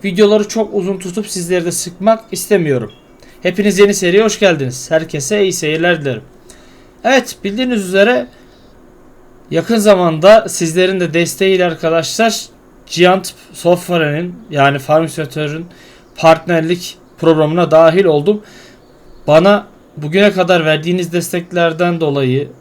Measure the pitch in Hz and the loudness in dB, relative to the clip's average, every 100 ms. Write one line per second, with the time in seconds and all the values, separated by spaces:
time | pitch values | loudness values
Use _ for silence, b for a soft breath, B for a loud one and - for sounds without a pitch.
0 | 196 180 208 214 208 220 208 202 180 196 | -4 2 4 4 0 -4 -4 -4 -4 -6
1 | 185 185 208 185 170 180 170 - 180 175 | -8 -8 -8 -8 -4 -2 -2 -6 -10 -4
2 | 202 220 - 185 - 196 156 127 107 - | 0 0 -4 -12 -2 0 0 -2 -4 -16
3 | _ _ b b 180 180 202 185 202 202 | _ _ b b -6 0 0 4 2 2
4 | 175 190 220 - 196 156 131 127 - 160 | 0 2 0 0 0 0 -4 -8 -4 -4
5 | 160 151 135 208 190 175 151 160 175 175 | -4 -10 -4 -2 -2 -2 -4 -2 -2 -2
6 | 139 110 - - B B B B B B | -4 -8 -10 -20 B B B B B B
7 | - 262 254 - 202 208 254 233 185 190 | 0 0 -2 -10 -8 -4 -2 -2 -2 2
8 | 220 254 - b b b b b _ - | 2 2 -4 b b b b b _ -20
9 | - _ _ _ - 156 170 226 208 190 | -20 _ _ _ -6 -6 -2 0 4 4
10 | 175 156 185 220 - - 165 165 185 190 | 2 4 6 6 4 -6 -2 0 0 0
11 | 170 165 170 - 190 185 175 160 165 165 | -2 -2 -2 -2 0 2 0 -2 -2 -2
12 | 156 - 226 - - _ _ _ - 165 | -2 -2 -2 -2 -12 _ _ _ -12 2
13 | 180 185 185 - - - 170 175 175 175 | 2 2 -4 -16 -20 -4 0 0 0 -2
14 | 151 147 180 170 - 147 139 139 135 156 | -2 -4 -8 -12 -8 0 2 0 0 0
15 | 160 160 143 156 151 156 175 B B B | 0 -6 -8 -6 -8 -8 -14 B B B
16 | B - 165 160 - 170 160 175 - - | B 2 4 4 2 -2 0 -4 -6 -18
17 | _ - 165 156 156 170 160 160 165 175 | _ -2 2 2 2 0 2 4 6 4
18 | 190 147 160 208 B B B B _ _ | 2 2 0 -2 B B B B _ _
19 | - - - 156 190 202 - _ _ - | -20 -12 2 4 4 2 -2 _ _ -12
20 | 151 180 202 185 180 180 156 151 160 180 | -4 2 2 2 2 2 2 -2 -2 -4
21 | 165 175 170 180 175 175 170 160 175 170 | -2 -4 -4 -6 -4 -2 -2 0 -2 0
22 | 156 139 131 131 143 - | -2 0 0 -2 -4 -12